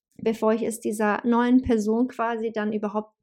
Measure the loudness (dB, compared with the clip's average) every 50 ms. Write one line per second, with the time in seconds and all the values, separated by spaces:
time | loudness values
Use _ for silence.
0 | _ _ _ -4 -2 -2 0 2 2 2 2 2 0 -4 -4 -4 -6 -6 -2 0
1 | 0 0 0 0 0 0 2 2 4 4 4 4 4 4 2 2 2 0 0 0
2 | 0 -2 -2 -4 -4 -4 -2 -4 -4 -4 -4 -2 -2 -2 -2 -4 -4 -4 -4 -4
3 | -6 -8 _ _